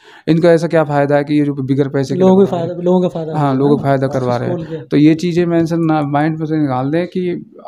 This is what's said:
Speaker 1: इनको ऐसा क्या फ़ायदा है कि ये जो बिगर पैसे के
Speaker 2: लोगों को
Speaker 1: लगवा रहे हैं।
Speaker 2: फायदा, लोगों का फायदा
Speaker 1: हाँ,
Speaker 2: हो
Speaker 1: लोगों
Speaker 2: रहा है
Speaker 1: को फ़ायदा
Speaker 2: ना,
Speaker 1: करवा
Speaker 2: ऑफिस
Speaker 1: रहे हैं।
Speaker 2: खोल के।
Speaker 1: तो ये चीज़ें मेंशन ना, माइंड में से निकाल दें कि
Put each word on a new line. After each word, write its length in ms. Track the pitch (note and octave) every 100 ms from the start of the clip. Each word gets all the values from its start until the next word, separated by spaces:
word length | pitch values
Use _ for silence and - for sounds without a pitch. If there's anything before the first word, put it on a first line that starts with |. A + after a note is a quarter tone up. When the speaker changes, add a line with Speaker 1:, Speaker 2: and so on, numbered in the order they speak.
| - - -
Speaker 1:
इनको 200 | E3 E3+
ऐसा 180 | E3 D#3+
क्या 180 | E3
फ़ायदा 320 | D3 C#3+ C#3+ C#3+
है 80 |
कि 100 | D3
ये 100 | D3
जो 100 | C#3+
बिगर 340 | C#3+ C3 C3+ -
पैसे 260 | C#3 C3+
के 60 | F3+
Speaker 2:
लोगों 140 | F#3
को 80 | F#3+
Speaker 1:
लगवा 100 | G3
रहे 80 | F3
हैं। 80 | E3+
Speaker 2:
फायदा, 140 | F3
लोगों 180 | F3 F#3
का 80 | F3+
फायदा 300 | E3+ D#3 D#3
Speaker 1:
हाँ, 140 | C#3+
Speaker 2:
हो 60 | C3
Speaker 1:
लोगों 220 | C#3+ C#3+
Speaker 2:
रहा 120 | C#3
है 60 | C3+
Speaker 1:
को 20 |
फ़ायदा 140 | C3+
Speaker 2:
ना, 60 | C3+
Speaker 1:
करवा 140 | B2
Speaker 2:
ऑफिस 140 | A#2+ B2
Speaker 1:
रहे 80 | -
हैं। 100 | D#3
Speaker 2:
खोल 100 | D#3+
के। 100 | C3+
Speaker 1:
तो 100 | C#3+
ये 180 | D3+
चीज़ें 320 | D#3+ F3+ E3 E3+
मेंशन 340 | E3+ E3 E3+
ना, 220 | E3 D#3
माइंड 360 | C#3+ C#3+ D#3 D#3
में 80 | D#3
से 100 | D#3
निकाल 340 | C#3+ B2+ C3+
दें 160 | D#3+ F3+
कि 460 | F#3 F3+ E3 - -